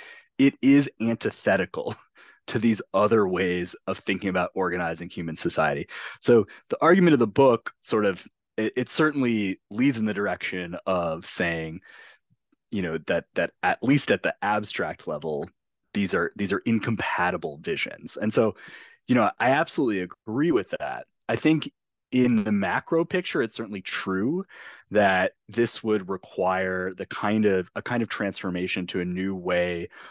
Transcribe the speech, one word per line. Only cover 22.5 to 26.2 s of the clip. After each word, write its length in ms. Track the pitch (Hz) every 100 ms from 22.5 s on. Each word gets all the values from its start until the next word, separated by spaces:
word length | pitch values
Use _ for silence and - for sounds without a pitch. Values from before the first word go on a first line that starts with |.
macro 520 | 101 92 123 - 165
picture, 380 | 165 185 - 165
it's 140 | 117 -
certainly 260 | 104 101
true 640 | - - 98 95 120 180 185 - - - -
that 400 | 104 98 92 95 - -
this 340 | 113 117 -
would 260 | 110 107 92
require 840 | 95